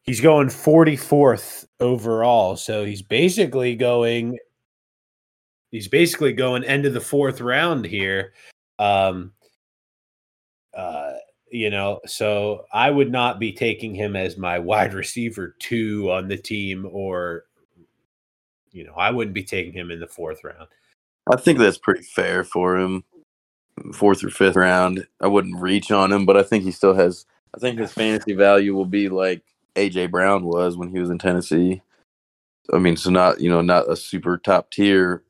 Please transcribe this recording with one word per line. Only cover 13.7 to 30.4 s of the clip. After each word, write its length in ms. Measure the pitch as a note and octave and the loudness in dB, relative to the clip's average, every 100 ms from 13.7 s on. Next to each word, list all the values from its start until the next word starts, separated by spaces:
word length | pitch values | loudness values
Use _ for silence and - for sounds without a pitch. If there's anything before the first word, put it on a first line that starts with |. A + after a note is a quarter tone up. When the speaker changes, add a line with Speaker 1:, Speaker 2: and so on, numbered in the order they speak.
| G#2 A2 | -4 -10
Speaker 1:
him 220 | G2 G#2 G2 | -6 -6 -4
as 220 | F#2 F2+ | -6 -6
my 200 | F2+ F2 | -6 -4
wide 360 | F2 G#2+ G2 G2 | -2 0 0 -4
receiver 600 | F2+ A#2+ A#2 G#2 F2 _ | -10 -6 -8 -8 -12 _
two 520 | - A#2 A2 G#2 G2 | -6 -4 -4 -4 -4
on 160 | F#2 F#2+ | -4 -4
the 100 | G2 | -10
team, 500 | - G#2+ G2 F#2+ F#2+ | -8 -8 -6 -8 -10
or, 520 | F#2+ F#2+ F2+ F2 E2+ _ _ _ F2 E2 _ _ _ _ _ _ _ _ | -10 -8 -6 -6 -10 _ _ _ _ _ _ _ _ _ _ _ _ _
you 120 | F2+ | -20
know, 100 | D#2 E2 | -16 -2
I 140 | G2+ | -2
wouldn't 240 | B2 A2 F#2+ | -2 -6 -8
be 80 | |
taking 300 | F#2+ G2 F2 | -6 -8 -8
him 180 | F2+ F2 | -12 -12
in 80 | E2+ | -12
the 80 | E2 | -14
fourth 360 | - E2 D#2 | -12 -12 -12
round. 240 | - - D#2+ _ _ _ _ _ - | -16 -20 -20 _ _ _ _ _ 0
Speaker 2:
I 40 | B2+ | 2
think 240 | - C#3 | 2 4
that's 180 | G#2 - | 4 2
pretty 260 | - F#2 | -2 -2
fair 400 | - - F2+ F2+ | -4 -4 -2 -2
for 340 | F2 F2+ F2+ F#2 | -4 -2 0 0
him. 260 | F#2 F#2+ - _ _ _ _ _ _ - - | -2 -4 -10 _ _ _ _ _ _ -18 -16
Fourth 300 | - G#2 F#2+ | 0 2 2
or 60 | F#2+ | -4
fifth 260 | - F#2+ F#2 | 0 2 4
round, 520 | F#2 F#2 F2+ F#2 - _ | 2 2 0 -2 -10 _
I 60 | G2 | 0
wouldn't 340 | G2+ F#2 F2 | 0 0 -6
reach 300 | F#2 G2 - | -2 -2 0
on 200 | G2+ F#2+ | 0 2
him, 140 | G2+ F#2+ | 2 6
but 120 | G2 | 4
I 60 | |
think 200 | F#2+ A2 | 4 0
he 80 | F#2+ | -2
still 220 | - G2 F#2+ | 2 2 4
has, 300 | F2 F2+ _ _ _ - | 2 0 _ _ _ -8
I 40 | |
think 200 | B2 A#2 | -6 -6
his 120 | G#2 | -8
fantasy 420 | - A2 A2 G#2+ | -2 0 0 -2
value 400 | F#2+ G2+ G2+ G2+ G2 | 4 6 6 4 -2
will 100 | F#2 | -2
be 240 | G2+ G2+ | -2 -2
like 340 | F#2 F#2+ F2 _ _ _ - | 0 -2 -4 _ _ _ -2
A 140 | G2+ | -2
J 160 | F2+ F2+ | -2 -2
Brown 380 | F2+ F#2+ G2 | 0 2 2